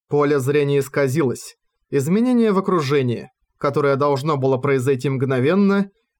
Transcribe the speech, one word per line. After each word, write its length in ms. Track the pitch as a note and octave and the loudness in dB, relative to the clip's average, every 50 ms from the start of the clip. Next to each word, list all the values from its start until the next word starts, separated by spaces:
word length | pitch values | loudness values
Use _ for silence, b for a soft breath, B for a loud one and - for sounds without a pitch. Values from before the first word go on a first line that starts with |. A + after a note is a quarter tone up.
| _ - | _ -4
Поле 300 | C#3+ D3 C#3+ C#3+ D3 C#3 | -2 0 2 2 2 0
зрения 400 | B2 C#3 C#3+ D3 C#3+ C#3 C#3+ C#3 | 0 0 0 0 2 2 0 0
исказилось. 800 | C3+ - - D3 C#3 C3 B2+ E3 D3 A#2+ A#2 - - - - _ _ _ _ _ _ - | -2 -2 -2 -2 0 0 0 0 0 0 -2 -4 -10 -18 -20 _ _ _ _ _ _ -4
Изменение 640 | C#3+ C#3+ B2+ D#3 F#3+ A3 A#3+ B3+ B3 A#3 A3+ G#3+ | -4 -2 0 0 0 2 2 2 2 2 2 2
в 60 | F#3+ F#3+ | 2 0
окружении, 720 | F#3+ G3 F#3 E3 C#3+ C3 D3+ C#3 B2+ A#2+ A2+ F#2+ - - _ _ _ _ _ - | 0 0 0 0 0 0 0 0 0 0 -4 -6 -8 -14 _ _ _ _ _ -6
которое 380 | - C#3+ - D3+ C#3+ C#3 C#3 | -4 -2 -2 0 0 0 0
должно 420 | B2+ C#3+ D3 C#3+ B2+ C#3 D#3+ D3+ C3+ | 2 0 0 0 -2 -2 -2 -2 0
было 180 | B2+ C3 C3+ | 0 0 0
произойти 540 | B2+ C#3 C#3 C3+ C3 A#2 C#3+ C#3 B2 C#3 C#3+ | 0 0 0 0 0 0 0 -2 -2 -2 -4
мгновенно, 800 | C3+ B2+ C#3 B2+ C3+ B2 B2 D#3 F3+ G3+ G3+ G3 G3 G3+ G3+ G3 _ _ _ _ _ | -2 -2 -2 -2 -2 0 0 2 2 2 2 2 2 0 -2 -4 _ _ _ _ _